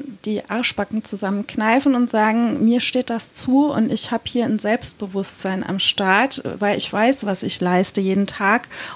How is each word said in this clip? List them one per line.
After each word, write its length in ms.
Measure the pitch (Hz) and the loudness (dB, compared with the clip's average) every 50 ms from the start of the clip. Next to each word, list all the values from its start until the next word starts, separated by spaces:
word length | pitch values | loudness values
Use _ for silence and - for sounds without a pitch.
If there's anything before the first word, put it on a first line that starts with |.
| - 269 202 - - | -6 -10 -14 -10 -6
die 260 | 208 214 202 - - | -4 -4 -4 -4 -4
Arschbacken 540 | 196 233 247 - - - 202 - - 220 - | -4 -2 -2 -2 -2 -4 -4 -2 -4 -4 -4
zusammenkneifen 880 | - 214 196 208 190 202 202 208 - - - 214 220 233 277 277 285 262 | -4 -6 -4 -2 -2 -2 -2 -4 -4 -4 0 2 4 4 4 4 2 2
und 160 | 240 247 233 | 2 2 2
sagen, 540 | - 220 214 220 220 233 233 226 214 - 220 | 2 2 2 4 4 2 2 0 2 2 4
mir 160 | 226 233 247 | 4 4 4
steht 300 | - - - 254 247 - | 2 0 0 -2 -2 -2
das 240 | 233 226 - - - | -4 -4 -4 -4 -2
zu 360 | - - - 254 277 294 294 | -2 0 4 4 4 4 4
und 220 | - - 220 - | 2 2 0 0
ich 200 | - 214 - - | 0 -2 -2 -2
habe 120 | 240 226 - | -4 -4 -4
hier 200 | - - 240 226 | -2 -2 -2 0
ein 140 | - 214 208 | 0 0 0
Selbstbewusstsein 1000 | - 208 226 247 - - - - 214 190 185 196 196 - - - - 190 190 190 | 0 0 -2 -2 -2 -8 -10 -10 -10 -6 -4 -4 -4 -4 -6 -6 -4 -4 -2 -4
am 180 | - - 190 196 | -4 -4 -2 -2
Start, 640 | - - - - 196 190 190 202 247 269 - - - 123 80 | 0 0 0 0 2 4 4 4 4 2 0 -2 -2 -2 -4
weil 200 | - 208 202 208 | 0 0 0 0
ich 140 | - - - | 0 -2 -2
weiß, 340 | - 208 220 247 277 - 220 | 0 2 2 2 2 0 0
was 180 | 208 190 180 - | -4 -4 -2 -4
ich 160 | 190 - - | -6 -4 -2
leiste 400 | 175 180 180 180 190 - - 202 | 0 2 2 2 2 2 0 0
jeden 280 | 196 190 190 202 202 | 0 2 2 2 0
Tag 420 | - - - 208 196 214 247 - - - - - - - | 0 -2 0 2 2 2 2 0 -4 -14 -14 -14 -14 -8